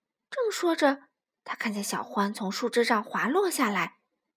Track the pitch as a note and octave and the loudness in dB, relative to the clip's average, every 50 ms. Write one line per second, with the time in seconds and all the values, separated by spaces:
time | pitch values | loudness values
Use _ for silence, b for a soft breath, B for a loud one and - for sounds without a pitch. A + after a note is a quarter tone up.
0 | _ _ _ _ _ _ - C5+ B4 A4 G4 - - F4 E4 D#4+ D#4+ C#4 C#4 C#4 | _ _ _ _ _ _ -6 -2 -2 -2 -2 0 0 0 2 4 4 2 2 0
1 | - _ _ _ _ _ _ _ _ - - - - A#3 G3+ G3+ G3+ - - - | -6 _ _ _ _ _ _ _ _ -10 -8 -4 -4 -4 -2 -2 -4 -4 -4 -4
2 | A3+ - - G#3+ G3+ G3+ G#3+ - G#3+ F#3+ G3 - B3 A#3 A#3+ A#3+ A#3 A#3 B3 G#3 | -6 -4 -2 0 0 0 -2 -4 -4 -4 -4 -2 -4 0 2 2 4 4 2 2
3 | A3 - - - G#3 A3 C#4+ F#4 G#4 F4+ D#4 - C4+ G#3+ G3+ F#3+ - - - _ | 0 -2 -4 -2 -2 2 2 2 2 2 2 0 0 0 2 0 -2 -4 -6 _
4 | _ _ _ _ _ _ _ | _ _ _ _ _ _ _